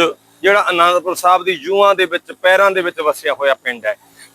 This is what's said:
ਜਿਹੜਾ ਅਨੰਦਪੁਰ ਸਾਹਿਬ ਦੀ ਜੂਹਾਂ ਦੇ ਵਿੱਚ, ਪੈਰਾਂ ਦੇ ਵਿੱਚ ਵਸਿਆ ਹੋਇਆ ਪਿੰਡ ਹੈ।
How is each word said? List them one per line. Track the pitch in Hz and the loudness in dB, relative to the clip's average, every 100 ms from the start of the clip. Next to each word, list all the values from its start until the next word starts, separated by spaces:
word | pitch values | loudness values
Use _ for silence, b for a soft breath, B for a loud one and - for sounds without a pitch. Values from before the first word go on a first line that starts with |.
| 165 - _ _ | -2 -2 _ _
ਜਿਹੜਾ | 185 202 180 | 0 2 2
ਅਨੰਦਪੁਰ | 175 175 180 170 165 | 2 2 2 -2 -2
ਸਾਹਿਬ | 180 185 | 2 2
ਦੀ | 180 165 | 0 -6
ਜੂਹਾਂ | 156 196 202 190 | -2 2 2 2
ਦੇ | 175 | -2
ਵਿੱਚ, | 170 - | -4 -8
ਪੈਰਾਂ | - 180 190 196 | -2 2 4 2
ਦੇ | 190 | 0
ਵਿੱਚ | 175 165 | -4 -4
ਵਸਿਆ | 151 - 151 | -4 -2 -4
ਹੋਇਆ | 131 139 | -2 -2
ਪਿੰਡ | 131 127 117 107 | -2 -4 -6 -6
ਹੈ। | 101 _ B B | -8 _ B B